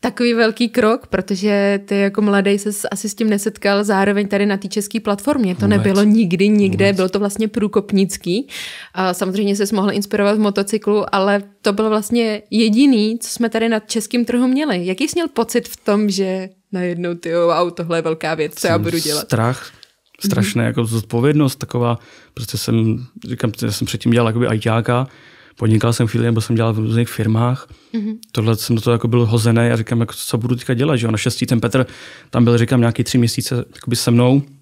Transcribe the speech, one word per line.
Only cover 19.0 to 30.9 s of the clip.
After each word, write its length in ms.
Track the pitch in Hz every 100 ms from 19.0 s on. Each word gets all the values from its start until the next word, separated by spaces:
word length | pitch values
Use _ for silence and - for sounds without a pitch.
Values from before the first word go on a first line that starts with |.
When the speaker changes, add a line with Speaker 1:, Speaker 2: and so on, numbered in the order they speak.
| 151 147
Speaker 2:
strach, 460 | 151 117 113 131 - - - _ _ _
strašné 380 | 202 196 - -
Speaker 1:
Mhm. 40 | 117
Speaker 2:
jako 180 | 117
zodpovědnost 720 | 113 113 101 117 131 151 143 -
taková. 420 | - - 120 117 - - _
Prostě 240 | - 113 113
jsem, 480 | - 113 110 113 123 - -
říkám, 240 | 120 117 104
já 100 | 113
jsem 140 | 101 113
předtím 260 | 113 -
dělal 140 | 117 117
jakoby 180 | 110 123
ajťáka, 600 | 110 113 113 113 123 135 - - - - _
podnikal 360 | 117 110 117
jsem 140 | 117 117
chvíli, 200 | 113 117
nebo 140 | 113
jsem 160 | 110 113
dělal 160 | 113
v 60 | 110
různých 300 | 110 113 120
firmách. 600 | - 107 110 120 131 - - _
Speaker 1:
Mhm. 200 | 233 208 220 -
Speaker 2:
Tohle 240 | - 110 113
jsem 200 | - 117
do 60 |
toho 100 | 113
jako 140 | 117 117
byl 180 | 120 117
hozený 340 | 117 110 117
a 160 | 117 117
říkám, 240 | 113 120
jako, 140 | 113 -
"Co 220 | - 120
budu 160 | 120 120
teďka 180 | -
dělat?" 220 | 123 143